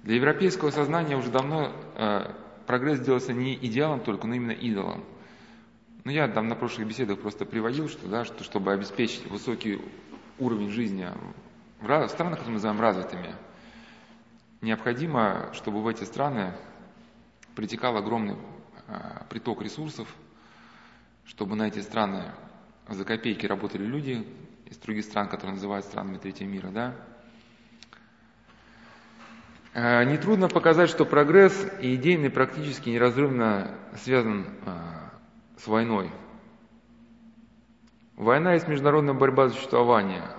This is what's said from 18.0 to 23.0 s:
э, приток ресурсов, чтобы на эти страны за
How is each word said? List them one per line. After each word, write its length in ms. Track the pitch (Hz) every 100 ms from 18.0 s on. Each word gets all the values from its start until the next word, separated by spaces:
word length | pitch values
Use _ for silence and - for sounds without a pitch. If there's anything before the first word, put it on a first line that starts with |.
| 104 117 104 101 - - - - -
э, 380 | 98 92 - -
приток 340 | 113 - 101
ресурсов, 460 | 107 - 151 139 110 - - _ - - - - - - _ _ -
чтобы 300 | - 101 107
на 120 | 107
эти 120 | 107
страны 520 | 104 113 101 95 90 - - - - _ -
за 160 | 98